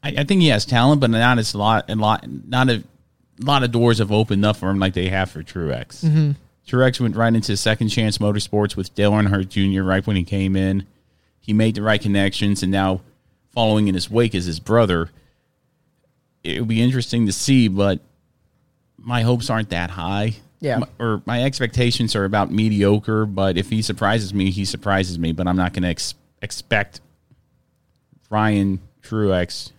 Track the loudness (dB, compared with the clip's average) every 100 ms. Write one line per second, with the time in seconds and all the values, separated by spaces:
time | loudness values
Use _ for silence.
0 | -6 -4 0 4 4 4 2 2 4 4
1 | 4 2 2 2 0 -2 0 0 0 -2
2 | 0 0 -4 -14 -6 0 0 0 -4 _
3 | _ _ _ _ 0 0 2 2 2 2
4 | 2 2 2 2 2 0 -2 0 0 0
5 | -2 -2 -4 -6 -12 -8 -6 -6 -10 -4
6 | 0 2 2 -2 _ _ -4 2 2 2
7 | -2 0 2 2 0 -2 0 0 0 0
8 | -2 0 0 -2 -2 0 0 -2 -8 0
9 | 2 4 2 0 -2 0 0 0 2 0
10 | 2 -2 0 -2 0 0 0 0 -4 _
11 | _ _ _ _ -2 2 2 0 0 0
12 | 2 0 0 0 -2 -2 0 0 0 -2
13 | -6 _ _ _ _ -2 2 2 2 0
14 | -2 0 0 0 -4 -6 0 2 2 0
15 | -2 _ _ _ _ _ _ _ _ _
16 | _ _ _ _ -8 -6 -2 0 2 0
17 | -2 0 0 -2 2 4 4 2 0 0
18 | _ _ _ _ _ _ _ _ _ _
19 | -4 -2 2 0 0 -4 -4 -4 -6 -6
20 | -6 -4 -4 -6 _ _ -4 -4 -4 -6
21 | -4 -4 -4 -2 -2 -2 -4 0 0 0
22 | -2 0 0 0 0 0 0 2 4 2
23 | 0 -2 -2 -2 0 0 -2 -2 -4 -2
24 | 0 0 -2 0 0 0 -6 -6 -2 0
25 | 0 -2 -4 -2 -2 0 -2 -2 -4 -4
26 | -8 -12 _ _ -12 -12 -2 -2 -2 -10
27 | _ _ _ _ _ _ _ _ _ _
28 | _ _ _ 0 2 2 0 -2 -8 _
29 | -8 -2 0 0 -2 -6 -16